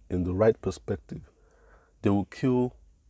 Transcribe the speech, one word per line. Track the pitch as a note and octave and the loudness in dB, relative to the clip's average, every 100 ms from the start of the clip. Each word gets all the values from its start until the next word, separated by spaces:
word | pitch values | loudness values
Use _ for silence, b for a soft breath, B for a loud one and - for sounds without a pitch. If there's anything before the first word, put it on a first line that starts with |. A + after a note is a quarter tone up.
| - | -6
in | F2+ | -4
the | F2 | -2
right | F#2 A2 - | 2 2 2
perspective, | F#2+ - - G2 - D#3 - _ b b b b b _ | -4 -8 -8 -8 -10 -16 -16 _ b b b b b _
they | G#2 | 0
will | G2+ G2 | 0 0
kill | - C3+ B2 B2 - - _ _ | -4 0 0 0 -6 -20 _ _